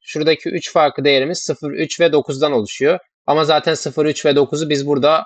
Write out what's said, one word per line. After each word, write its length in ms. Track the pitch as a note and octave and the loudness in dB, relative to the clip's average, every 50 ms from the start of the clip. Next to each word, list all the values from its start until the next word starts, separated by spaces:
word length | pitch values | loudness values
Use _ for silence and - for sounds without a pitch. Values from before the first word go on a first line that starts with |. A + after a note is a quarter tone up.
Şuradaki 480 | _ - - D#3 D3+ D#3 D#3+ - - E3+ | _ -10 -6 0 2 2 0 0 -2 -6
üç 220 | G3 E3+ - - | -6 -6 -8 -2
farklı 320 | - E3+ D#3 C#3+ - - C3+ | 0 2 2 2 0 0 0
değerimiz 340 | C#3+ C#3 C3+ C3+ D3+ F3+ - | 2 2 2 2 0 -4 -6
sıfır, 320 | - - D3 - D#3 D3 | -6 -6 -8 -6 -6 -8
üç 280 | D3 D#3+ D#3+ D3 - - | -6 -6 -6 -6 0 0
ve 120 | E3+ E3 | 2 2
dokuzdan 400 | D#3 D3 - - C#3 C3+ D3+ D3 | 2 2 0 -2 -2 -2 -2 0
oluşuyor. 480 | C#3+ A#2 G#2 G2 - - C3 D3 F3+ F3 - _ _ _ _ - | 0 0 -2 -4 -4 -2 0 0 0 0 -4 _ _ _ _ 0
Ama 180 | C#3+ D#3 D#3+ | 0 2 2
zaten 280 | D3 D#3 D3+ - E3+ D#3+ | 2 2 2 2 0 -2
sıfır, 320 | - - D3+ C3 D#3 D3+ | -2 -4 -6 -2 0 0
üç 200 | D3+ D3 - - | 0 -2 0 0
ve 100 | D3+ C#3 | 2 4
dokuzu 340 | C#3+ C#3+ C3+ D3+ D3 D#3+ D3 | 4 2 2 0 -4 -2 -2
biz 180 | D3 C#3 C#3 C#3+ | -2 -2 0 -2
burada 380 | D3 C3+ B2+ D3 D#3 D#3 - | 0 2 2 2 2 2 0